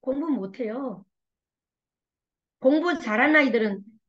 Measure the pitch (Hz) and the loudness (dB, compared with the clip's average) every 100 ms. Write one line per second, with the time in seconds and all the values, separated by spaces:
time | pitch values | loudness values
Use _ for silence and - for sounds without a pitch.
0 | - 277 320 254 190 196 226 233 269 190 | -4 -4 -2 -4 -4 -8 -8 -6 -8 -10
1 | - _ _ _ _ _ _ _ _ _ | -18 _ _ _ _ _ _ _ _ _
2 | _ _ _ _ _ _ 262 302 349 330 | _ _ _ _ _ _ 2 4 2 -2
3 | 233 214 277 302 269 226 214 196 - - | -2 0 4 4 4 2 0 -4 -10 -20